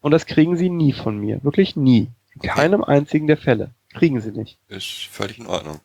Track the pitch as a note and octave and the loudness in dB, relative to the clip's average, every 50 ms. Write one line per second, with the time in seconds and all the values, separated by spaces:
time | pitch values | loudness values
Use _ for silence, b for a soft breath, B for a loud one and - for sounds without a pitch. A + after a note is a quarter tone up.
0 | - D3 D#3 D#3+ - - - - D#3 E3+ F3+ E3 F3+ F3+ F3 E3+ D#3 C#3 A#2+ - | 2 2 2 2 0 0 2 2 2 2 2 0 0 0 0 2 2 2 2 0
1 | - A#2 G#2+ G#2 G2+ G#2+ A2 - C3+ C#3+ - - G3 - - D#3 C#3 C3 B2 A2 | -6 -6 -6 -4 -4 -4 -6 -2 -4 0 2 2 0 0 0 2 4 6 6 4
2 | E2 - - _ _ _ _ - - - - C#3 D3 E3 G3+ G3 - - C#3 C#3+ | 4 0 -8 _ _ _ _ -8 -6 -4 0 0 2 2 2 0 2 2 2 2
3 | D3 - - D#3+ D3+ D3+ D3+ - - C#3 A#2+ G#2+ F#2+ - _ _ _ _ _ - | 2 0 -2 -2 2 2 0 0 2 0 0 0 -2 -8 _ _ _ _ _ 0
4 | E3+ E3 C3+ A#2+ G#2+ A2 G2+ A2 A2 - _ _ _ _ - G2 - - - - | 0 2 2 -2 -6 -6 -10 -10 -12 -12 _ _ _ _ -16 -14 -14 -14 -14 -14
5 | - - - - G2+ - - A2 A2+ G2 F#2 E2 - D2+ D2+ D2+ | -16 -16 -10 -10 -10 -10 -10 -16 -12 -8 -8 -8 -8 -10 -14 -14